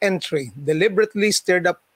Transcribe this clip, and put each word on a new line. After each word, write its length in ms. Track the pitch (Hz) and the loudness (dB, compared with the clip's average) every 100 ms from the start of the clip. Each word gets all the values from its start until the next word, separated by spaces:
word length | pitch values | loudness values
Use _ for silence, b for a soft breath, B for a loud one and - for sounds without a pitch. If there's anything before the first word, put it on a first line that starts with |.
entry, 500 | 202 185 - 156 127 107 | -2 -2 -2 -4 -6 -6
deliberately 760 | 143 156 208 190 220 208 208 | -2 0 2 2 0 0 0
stirred 360 | 196 - 180 175 | 0 0 0 0
up 160 | 175 _ | -2 _